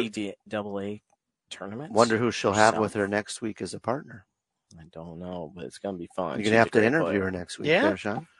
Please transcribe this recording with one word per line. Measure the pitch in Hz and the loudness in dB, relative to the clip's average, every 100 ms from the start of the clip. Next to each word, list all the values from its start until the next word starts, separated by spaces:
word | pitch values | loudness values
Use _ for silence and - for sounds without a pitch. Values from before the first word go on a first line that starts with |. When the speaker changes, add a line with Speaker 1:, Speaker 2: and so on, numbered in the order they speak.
Speaker 1:
N | 113 | 2
C | 107 101 - 101 | -2 -8 -8 -8
double | 107 104 98 | -8 -6 -6
A | 101 104 _ _ _ _ _ | -6 -10 _ _ _ _ _
tournaments | - 98 113 156 | -14 -10 -10 2
Speaker 2:
wonder | 104 165 110 | 4 6 4
who | 120 | 2
she'll | - 110 | 2 2
have | 104 107 110 | 6 6 6
with | 104 | 2
Speaker 1:
herself. | 110 | 0
Speaker 2:
her | 98 | 0
next | 104 - - | -2 -4 -8
week | 113 - | -8 -8
as | 92 | -10
a | 101 | -6
partner. | 113 139 - 107 - _ _ _ _ 85 | -6 -6 -8 -20 -20 _ _ _ _ -20
Speaker 1:
I | 80 | -20
don't | 80 85 82 | -18 -16 -14
know, | 90 90 78 | -12 -10 -12
but | 90 | -14
it's | 65 - | -14 -10
gonna | 101 90 | -8 -8
be | 85 | -8
fun. | - 85 110 | -6 -4 -2
Speaker 2:
You're | |
Speaker 1:
She's | 104 | 2
Speaker 2:
gonna | 113 | 4
Speaker 1:
a | |
Speaker 2:
have | 113 | 6
to | 113 | 4
Speaker 1:
great | 110 | 4
Speaker 2:
interview | 160 82 | 2 0
Speaker 1:
player. | 101 | 0
Speaker 2:
her | 95 | -2
next | 92 92 - | -4 -8 -6
week | 147 | 0
Speaker 3:
Yeah. | 180 302 | 2 2
Speaker 2:
there, | - | 0
Sean. | 107 120 - | -4 -6 -10